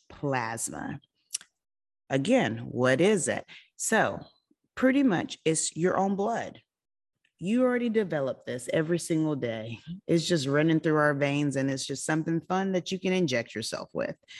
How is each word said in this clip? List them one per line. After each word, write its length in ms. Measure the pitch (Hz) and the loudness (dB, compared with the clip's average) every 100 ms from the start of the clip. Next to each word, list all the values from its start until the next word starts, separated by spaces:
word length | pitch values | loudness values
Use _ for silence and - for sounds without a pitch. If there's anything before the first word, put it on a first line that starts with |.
| - | -20
plasma. 880 | - 143 127 113 113 - - - 143 _ _ _ - - _ _ _ _ _ - | -8 -4 -2 -2 -6 -8 -8 -10 -12 _ _ _ -14 -14 _ _ _ _ _ -4
Again, 500 | 135 143 254 127 113 127 | -2 2 2 2 -2 -6
what 320 | 120 127 135 | 0 2 4
is 260 | 185 208 123 | 4 2 0
it? 180 | 98 - - - - | -4 -6 -18 -20 -10
So 440 | - 220 127 87 - _ _ _ _ - | 0 2 2 0 -10 _ _ _ _ 0
pretty 280 | 254 269 | 2 4
much 340 | 269 165 - - 160 | 4 2 -2 -4 0
it's 300 | 160 - 156 | 0 -2 0
your 220 | 180 - | 0 2
own 180 | 196 196 | 0 0
blood. 460 | 214 214 95 - _ _ _ _ _ _ _ - | -2 -4 -6 -12 _ _ _ _ _ _ _ -10
You 240 | 175 240 | -2 2
already 260 | 254 247 240 | 2 2 0
develop 560 | 220 185 156 131 - - | 0 0 0 -2 -4 -8
this 240 | 123 - | -8 -2
every 280 | 160 156 170 | 0 2 0
single 360 | - 160 156 143 | 0 0 0 0
day. 440 | 120 113 113 113 - 180 - | -4 -6 -8 -12 -12 -8 0
It's 180 | 165 160 | 2 2
just 200 | 170 131 | 0 2
running 320 | 147 160 160 | 4 4 4
through 160 | 160 151 | 2 4
our 180 | 147 | 4
veins, 420 | 139 143 143 147 135 | 2 0 0 0 0
and 140 | 135 | 0
it's 160 | 135 - | -2 -6
just 200 | 135 - | -6 -2
something 360 | 156 160 165 - | -2 0 -2 -2
fun 240 | 185 190 | -2 0
that 180 | 185 170 | -2 -2
you 80 | 190 | -4
can 140 | 190 | 0
inject 400 | 185 165 120 117 107 | 2 2 0 -2 -6
yourself 340 | 113 - - | -6 -8 -8
with. 220 | - - - - - | -6 -6 -6 -16 -10